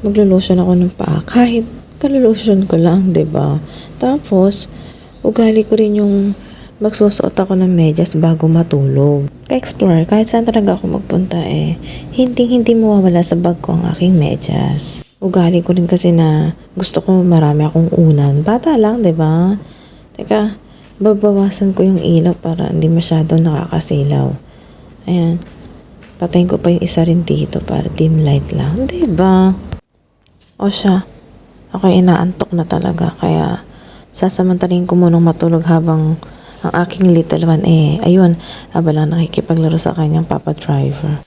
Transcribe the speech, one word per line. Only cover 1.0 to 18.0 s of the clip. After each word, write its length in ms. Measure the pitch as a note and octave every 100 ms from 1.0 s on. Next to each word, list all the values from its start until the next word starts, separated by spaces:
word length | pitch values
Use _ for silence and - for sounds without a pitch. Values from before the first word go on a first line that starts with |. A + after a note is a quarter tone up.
| - -
Kahit 400 | - A#3+ A#3+ A#3 A#3 - - -
kalolotion 640 | C#4 C#4 A#3+ A3 A3 G3 F#3+
ko 80 | E3
lang, 400 | E3+ F3+ F#3+ E3
di 80 |
ba? 400 | D#3 D3+ C#3+ D3 D3+ - - -
Tapos, 720 | B3+ C#4+ - F#3+ F#3+ G3+ - - - - - -
ugali 400 | - A3 A3 A3
ko 160 | G#3+ A3
rin 240 | G#3+ G#3
yung 320 | G#3 G3+ G3+ G3 - - - -
magsusuot 480 | G#3+ G#3+ G#3 G3+ -
ako 240 | - F#3+ F#3+
ng 160 | F#3
medyas 480 | F3+ D#3+ D#3+ F3+ D#3
bago 320 | E3 D#3+ D#3+
matulog. 800 | E3 E3+ C#3+ C3+ C3+ C#3+ C#3+ C#3+ - -
Ka-explore, 560 | B3+ - - G3 E3
kahit 240 | E3+ G#3 A3
saan 160 | A#3
talaga 320 | A#3 A3 G3+ F3+
ako 240 | F3+ G3
magpunta, 400 | F#3+ F3 F#3 E3+
eh, 400 | A#2+ D#3 D3+ E3 - - -
hindi, 320 | - B3+ B3 A#3+
hindi 240 | B3 A3+ A3+
mawawala 480 | A3 G#3 F#3+ F3
sa 160 | E3+ E3+
bag 240 | F3 E3+
ko 160 | - E3
ang 80 | E3+
aking 320 | D#3+ F3 F3+
medyas. 880 | D3 - - - C3 D3 - - - _
Ugali 400 | G3 F3+ E3+ F3
ko 80 | E3+
rin 160 | F3 E3+
kasi 240 | F3+ F3
na 400 | E3+ D#3+ D#3 D#3 - - F#3
gusto 240 | F#3 E3
ko 240 | D#3+ F#3
marami 400 | F3+ E3+ D3+ D3
akong 320 | D3+ D#3 E3
unan. 480 | -